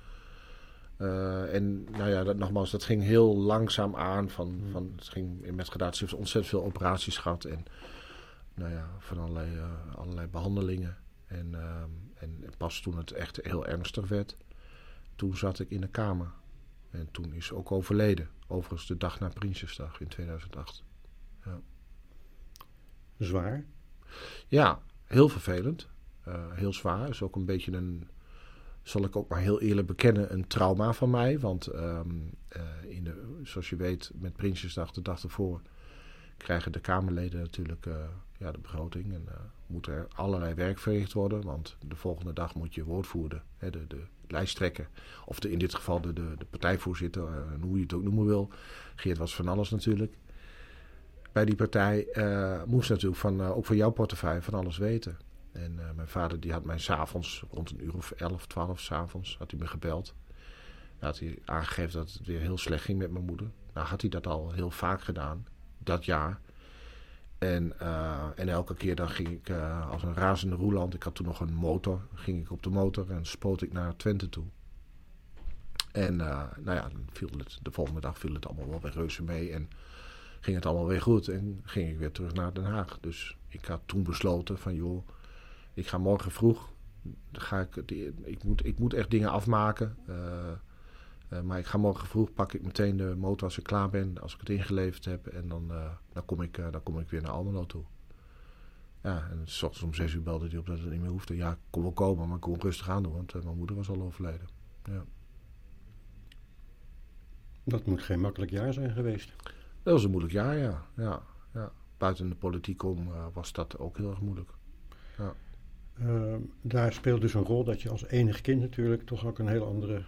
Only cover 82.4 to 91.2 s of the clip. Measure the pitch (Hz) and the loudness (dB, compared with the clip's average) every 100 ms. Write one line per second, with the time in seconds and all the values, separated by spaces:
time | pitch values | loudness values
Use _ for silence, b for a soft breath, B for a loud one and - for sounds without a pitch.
82.4 | 87 95 98 107 95 - 85 82 - - | 0 0 0 0 -2 -4 -6 -6 -8 -10
83.4 | - - - 85 - 95 85 80 98 87 | -12 -10 -4 -6 0 0 2 4 4 4
84.4 | 85 95 98 82 87 90 - B B B | 2 -2 -2 0 0 -2 -6 B B B
85.4 | B B B - 90 92 95 101 92 - | B B B -6 -2 2 6 4 2 6
86.4 | 113 113 - - - - - - - - | 8 8 0 -14 -16 -12 -12 -12 -12 -8
87.4 | - 98 90 - 65 85 73 - - - | -2 0 0 -4 -6 -6 -6 -8 -8 -2
88.4 | 101 104 - - 120 - 101 110 104 101 | 4 4 4 4 4 4 4 6 6 4
89.4 | 104 110 107 107 110 117 - 90 87 87 | 4 6 6 4 0 -2 -8 -6 -4 -4
90.4 | 87 85 - B B B B B | -4 -6 -10 B B B B B